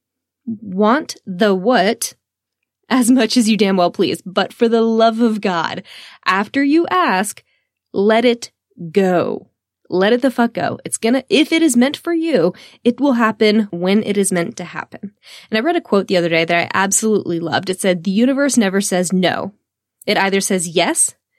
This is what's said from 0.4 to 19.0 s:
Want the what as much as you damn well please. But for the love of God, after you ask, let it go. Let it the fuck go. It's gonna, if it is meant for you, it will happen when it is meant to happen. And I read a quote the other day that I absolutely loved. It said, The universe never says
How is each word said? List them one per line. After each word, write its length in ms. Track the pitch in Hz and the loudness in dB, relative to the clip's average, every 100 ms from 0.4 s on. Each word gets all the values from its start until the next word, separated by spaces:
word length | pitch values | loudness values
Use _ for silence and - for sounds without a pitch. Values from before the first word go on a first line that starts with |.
| - | -12
Want 720 | 214 214 185 214 277 - - - | -10 -8 0 2 0 -2 -12 -10
the 280 | 180 214 | -2 0
what 640 | 190 196 240 190 240 - - _ _ _ _ _ _ - | 0 0 2 2 -2 -6 -14 _ _ _ _ _ _ -2
as 220 | 254 233 | 0 4
much 260 | 262 220 254 | 2 2 2
as 100 | 214 | 2
you 80 | 208 | 2
damn 220 | 202 190 | 2 2
well 140 | 175 | 0
please. 300 | - 170 170 185 | 0 -2 -4 -6
But 260 | 185 190 | -4 -2
for 160 | - 233 | 0 0
the 140 | 226 | 2
love 400 | 226 220 226 220 | 2 2 2 2
of 200 | 233 214 | 0 0
God, 420 | 208 175 - - - - - - - | -2 -2 -4 -6 -14 -20 -20 -10 -2
after 380 | 190 202 269 | -2 -2 -2
you 240 | 277 320 339 | 2 2 2
ask, 560 | 370 320 185 202 - _ _ _ _ _ | 0 0 0 -2 -8 _ _ _ _ _
let 320 | - 202 220 240 | -2 2 4 2
it 260 | 233 - _ _ - 170 | 0 -6 _ _ -16 -6
go. 580 | 196 185 175 - - - _ _ _ - | 0 2 0 -2 -6 -10 _ _ _ -6
Let 220 | 175 196 | 0 2
it 80 | 247 | 2
the 100 | 262 | 0
fuck 220 | 247 233 | 0 -2
go. 260 | 180 - 120 - | -2 -6 -6 -10
It's 120 | - | -6
gonna, 260 | 220 262 - | -2 -2 0
if 220 | 262 311 | 2 2
it 100 | 330 | 2
is 160 | 320 240 | 2 2
meant 200 | 254 302 | 0 0
for 160 | - | -6
you, 400 | 330 330 247 170 - - - | -4 0 0 0 -2 -16 -6
it 160 | 240 240 | -4 0
will 140 | 269 | 0
happen 540 | 240 226 220 214 208 208 | 2 0 2 2 2 0
when 320 | 170 180 202 | -2 0 0
it 140 | - 202 | 0 -2
is 140 | 190 | 0
meant 240 | 180 170 - | 0 -4 -8
to 60 | |
happen. 500 | 175 156 - - 202 _ - - - | -12 -12 -14 -14 -16 _ -20 -20 -4
And 80 | 220 | -2
I 40 | |
read 140 | 285 349 | 0 -2
a 60 | |
quote 260 | - 202 190 | 0 -2 0
the 100 | 185 | 0
other 120 | 170 | 2
day 160 | 165 165 | 0 2
that 120 | 170 | 0
I 120 | - | -2
absolutely 640 | - 196 - 220 208 - 170 | -2 0 0 0 0 0 -4
loved. 300 | 165 123 180 | -2 -4 -4
It 100 | 185 | -4
said, 240 | 196 180 | -2 -2
The 80 | 175 | -2
universe 460 | 190 247 269 285 247 | 0 2 2 0 2
never 240 | 190 196 | 2 0
says 320 | 196 180 | -2 -2